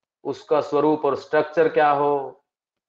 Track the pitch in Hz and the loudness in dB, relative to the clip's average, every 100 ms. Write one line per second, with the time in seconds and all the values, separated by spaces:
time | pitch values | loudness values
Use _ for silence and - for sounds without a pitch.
0 | _ _ 139 135 - 151 - 147 151 151 | _ _ -10 -10 -2 -2 0 0 2 0
1 | 143 127 - 156 151 170 160 160 147 147 | 0 -4 -2 -2 0 0 2 2 2 2
2 | 147 143 131 - _ _ _ _ | 0 -2 -6 -14 _ _ _ _